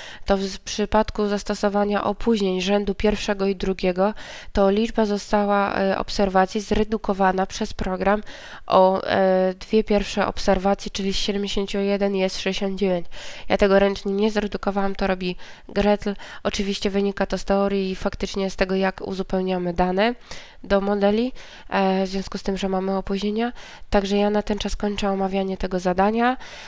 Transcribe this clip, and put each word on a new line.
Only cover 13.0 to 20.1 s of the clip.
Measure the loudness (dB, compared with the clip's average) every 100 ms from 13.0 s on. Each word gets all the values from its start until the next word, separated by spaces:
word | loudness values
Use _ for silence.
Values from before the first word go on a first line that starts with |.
| -2 -8 -10 -8 0
Ja | 4
tego | 6 6
ręcznie | 4 0 -2
nie | 0 2
zredukowałam, | 0 -2 -4 -2 0 -2 0
to | -2
robi | 0 -2 -6 -10 -16 -6
Gretel. | 2 4 4 0 -6 -8 -6
Oczywiście | -4 -2 -2 0 0
wynika | 0 0 0 -2
to | -2
z | 0
teorii | 2 2 0 -2
i | -2
faktycznie | -4 -4 -6 -2 -4
z | 0
tego, | 0 2
jak | -2 -2
uzupełniamy | -8 -6 -2 -2 0 -2 -2
dane | 0 0 2 0